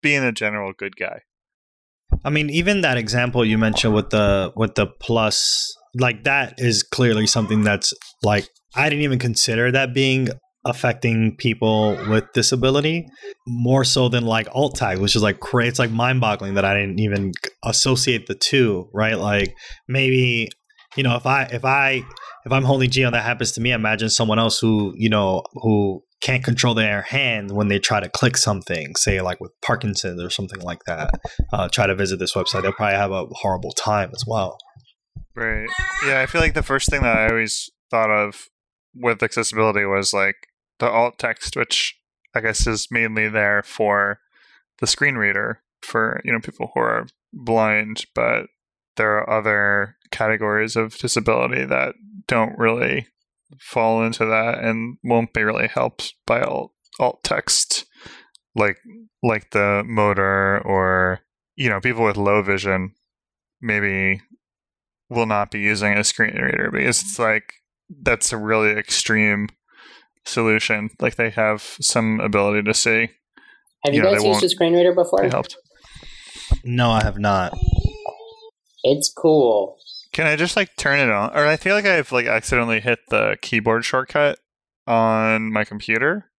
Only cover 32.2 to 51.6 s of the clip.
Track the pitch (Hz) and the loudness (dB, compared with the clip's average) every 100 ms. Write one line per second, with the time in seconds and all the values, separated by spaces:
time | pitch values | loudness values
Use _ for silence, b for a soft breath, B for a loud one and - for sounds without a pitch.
32.2 | 90 - 92 95 95 95 107 98 101 95 | -4 -4 -4 -2 -4 -2 0 2 0 -2
33.2 | 85 - 101 92 - - - 107 95 - | -6 -6 -4 -4 -4 -6 -2 -2 -2 -6
34.2 | 110 113 95 - _ - _ _ _ - | -6 -4 -4 -8 _ -20 _ _ _ -20
35.2 | - - 113 110 110 - - - 139 135 | -18 -8 -4 -4 -6 -6 -6 -4 -2 0
36.2 | 131 170 160 151 139 135 - 143 127 113 | 0 0 0 0 -2 -2 0 0 2 2
37.2 | 110 113 110 - - _ _ 117 110 107 | 2 2 -2 -4 -10 _ _ 0 2 2
38.2 | 104 101 - _ _ _ _ 127 123 110 | 0 -6 -20 _ _ _ _ -4 -2 0
39.2 | 113 - 110 110 110 104 101 98 98 101 | -2 -2 -4 0 2 2 0 0 0 0
40.2 | 98 98 - _ _ _ 117 113 120 - | 0 -2 -10 _ _ _ 0 2 0 0
41.2 | 120 113 - - 120 - - - _ _ | -6 -6 -8 -6 -2 -2 -2 -6 _ _
42.2 | _ 117 110 107 - 110 - 120 113 110 | _ -2 -2 0 0 0 -2 -2 -2 0
43.2 | 107 107 104 104 - - 107 101 101 101 | 0 2 2 0 -2 -2 0 2 0 -2
44.2 | b b b b b _ 117 - 143 127 | b b b b b _ -4 0 0 0
45.2 | 104 98 110 113 _ _ - 113 110 120 | 0 0 -2 -6 _ _ -6 -2 -2 -4
46.2 | - 113 - - - - 117 113 123 _ | -4 -4 -4 -10 -6 -2 0 0 -4 _
47.2 | _ - 120 113 110 107 107 107 - - | _ -14 -2 2 2 2 -2 -8 -10 -2
48.2 | 117 117 - _ _ _ _ - 107 107 | 0 0 -4 _ _ _ _ -4 0 0
49.2 | 110 110 107 104 101 101 101 - _ - | 0 -2 0 2 2 2 -2 -8 _ -4
50.2 | 110 110 107 107 110 113 110 - 120 - | -2 0 0 0 0 -2 -4 -4 -4 -2
51.2 | 107 117 123 127 | 0 0 0 -2